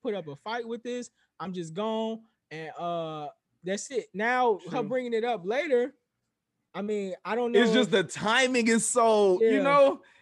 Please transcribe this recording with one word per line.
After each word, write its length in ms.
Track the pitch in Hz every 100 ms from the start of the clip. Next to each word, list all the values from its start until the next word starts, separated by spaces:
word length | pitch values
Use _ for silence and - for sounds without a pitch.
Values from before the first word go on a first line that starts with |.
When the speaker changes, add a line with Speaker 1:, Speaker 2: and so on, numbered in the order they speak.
Speaker 1:
put 120 | 254
up 120 | 202 156
a 80 | 139
fight 300 | 214 233 226
with 160 | 233
this. 280 | 240 247 233 _ _ -
I'm 140 | 170
just 220 | 180 165
gone." 500 | 160 214 220 220 226 _ _ -
And, 220 | 156 160 -
uh, 500 | - 170 160 156 147 - _ _
that's 280 | 170 208 -
it. 180 | 254 165
Now, 440 | 185 220 254 247 185 -
her 80 | 262
Speaker 2:
True. 20 |
Speaker 1:
bringing 280 | 208 254 247
it 120 | 226
up 200 | 233 220
later, 500 | 175 247 330 240 262 _ _ _ _ _ _ _ _
I 80 | 175
mean, 320 | 202 208 196 175
I 100 | 180
don't 180 | 226 240
know 80 | 233
Speaker 2:
It's 100 | 233
just 200 | 226 202
Speaker 1:
if 0 |
Speaker 2:
the 120 | 196
timing 640 | 175 139 196 240 254 254 233
is 180 | 226 -
so, 540 | 240 226 214 202 180
you 160 | 226 269
Speaker 1:
Yeah. 60 |
Speaker 2:
know, 400 | 269 285 277 339 _ _